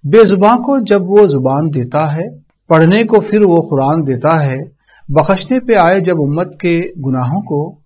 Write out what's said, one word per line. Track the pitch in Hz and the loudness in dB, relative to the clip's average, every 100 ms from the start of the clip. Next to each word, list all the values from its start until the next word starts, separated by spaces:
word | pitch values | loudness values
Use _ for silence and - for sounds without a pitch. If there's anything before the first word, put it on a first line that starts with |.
بے | 143 214 | 4 4
زباں | 208 190 208 240 | 4 4 2 0
کو | 240 277 | 0 -4
جب | 214 202 | 0 -2
وہ | 180 208 202 | 2 2 4
زبان | 139 131 135 156 | 2 -2 -2 -2
دیتا | 143 120 147 156 151 | -4 -4 -4 -2 -4
ہے، | 202 - _ _ _ | -8 -12 _ _ _
پڑھنے | 160 165 208 | 2 4 2
کو | 220 220 | 2 0
پھر | 214 214 | 2 0
وہ | 202 170 | 2 2
قرآن | - 139 135 160 139 | 0 -2 0 -2 -2
دیتا | 123 151 160 | -2 0 0
ہے، | 139 131 160 _ _ _ - | -2 -6 -10 _ _ _ -2
بخشنے | 147 - 190 - 254 | -2 0 -2 -2 -4
پہ | 254 | 0
آئے | 214 170 190 | 2 2 2
جب | 175 165 | 0 -2
امت | 143 151 180 - | -2 -4 -6 -6
کے | 175 170 175 - 135 | -4 -2 -4 -8 -6
گناہوں | 131 123 180 | -4 -4 -4
کو | 208 147 151 147 | -4 -6 -6 -12